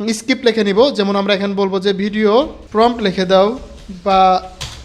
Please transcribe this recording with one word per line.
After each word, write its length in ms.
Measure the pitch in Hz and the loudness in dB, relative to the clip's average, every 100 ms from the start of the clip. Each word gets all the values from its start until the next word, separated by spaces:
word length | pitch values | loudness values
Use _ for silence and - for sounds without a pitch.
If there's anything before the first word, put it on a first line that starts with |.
| 208 | -6
স্ক্রিপ্ট 320 | 220 - 262 | -4 -2 -2
লিখে 200 | 240 220 | 0 0
নিব। 260 | 202 196 277 | 0 2 2
যেমন 260 | 220 220 202 | 2 -2 0
আমরা 180 | 196 | 0
এখানে 200 | 196 202 | -2 -2
বলবো 260 | 196 196 190 | -2 -2 -2
যে, 120 | 196 | -2
"ভিডিও 600 | 190 208 208 214 220 311 - - | -2 -2 0 2 2 0 -6 -6
প্রম্পট 300 | 214 233 247 | 0 2 2
লিখে 220 | 202 180 | -2 -2
দাও" 340 | 185 190 202 254 - - - 180 | 2 4 2 0 -12 -18 -18 -8
বা 460 | 202 190 190 185 - - - - | 0 4 4 2 -2 -14 -14 -14